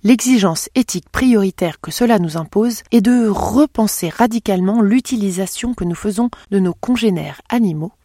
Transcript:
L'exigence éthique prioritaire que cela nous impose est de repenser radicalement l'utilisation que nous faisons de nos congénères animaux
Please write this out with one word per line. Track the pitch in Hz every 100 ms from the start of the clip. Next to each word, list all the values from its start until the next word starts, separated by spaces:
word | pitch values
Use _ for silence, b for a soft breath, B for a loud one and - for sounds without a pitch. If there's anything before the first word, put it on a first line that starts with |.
L'exigence | 208 247 254 254 190 160 - 262
éthique | 240 180 _
prioritaire | - 254 226 196 - 170 -
que | -
cela | - 247 220
nous | 170 165
impose | 156 202 233 226 -
est | 233
de | 214 247 220
repenser | 196 - 226 302 - 214 - 170
radicalement | - 233 233 - 185 185 226
l'utilisation | 202 254 - 247 202 180 190 - 240
que | 240 175
nous | 170
faisons | 208 196 240 B B
de | 196
nos | 185
congénères | 170 - 247 220 175 151 143 _
animaux | 240 214 156 170 _